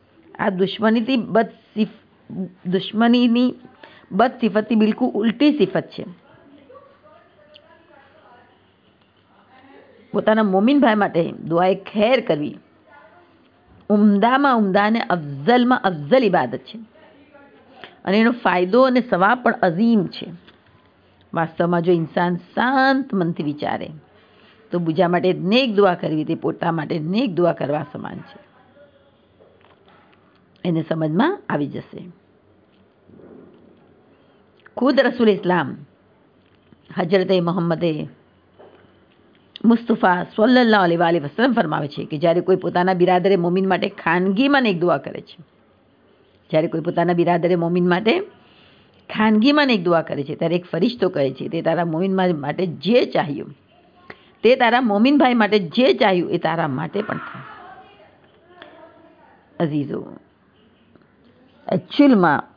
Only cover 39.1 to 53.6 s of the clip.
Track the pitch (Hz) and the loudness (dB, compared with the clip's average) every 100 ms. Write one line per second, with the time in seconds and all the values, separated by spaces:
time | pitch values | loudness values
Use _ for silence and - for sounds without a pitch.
39.1 | _ _ _ _ - 226 233 233 220 196 | _ _ _ _ -2 2 2 2 0 2
40.1 | 180 170 - 220 254 233 214 175 170 170 | 0 -2 0 2 4 4 4 2 2 0
41.1 | 170 139 - 247 220 165 151 147 156 170 | 0 -4 -2 0 0 -2 -4 -6 -8 -10
42.1 | 147 170 170 180 185 170 175 180 185 180 | -2 0 0 2 0 0 0 0 2 2
43.1 | 180 185 190 175 180 190 175 202 - - | 2 2 2 2 0 0 -2 -4 -4 -2
44.1 | 175 190 196 277 277 240 175 170 147 - | 0 0 0 2 2 0 0 0 -2 -4
45.1 | - - - - _ _ _ _ _ _ | -14 -16 -20 -20 _ _ _ _ _ _
46.1 | _ _ _ - 156 165 160 160 175 170 | _ _ _ -4 -2 0 -4 -4 -2 0
47.1 | 175 170 175 170 180 170 180 180 180 220 | 2 2 2 2 0 0 0 2 0 0
48.1 | 349 415 - _ _ _ _ _ _ - | -2 -4 -14 _ _ _ _ _ _ -10
49.1 | - 220 214 254 294 277 220 175 165 156 | -2 2 2 4 2 2 2 2 0 0
50.1 | 143 143 147 165 170 175 165 220 - 185 | -6 -6 -4 -2 -2 -4 -2 -2 0 -4
51.1 | 151 139 131 - 165 160 165 170 156 190 | 0 -2 -4 -8 -6 -2 -2 -2 -2 -2
52.1 | 190 185 160 139 151 185 139 180 240 - | 0 0 -2 -6 -6 -6 -6 0 0 2
53.1 | - 147 143 - - | -2 -4 -6 -12 -18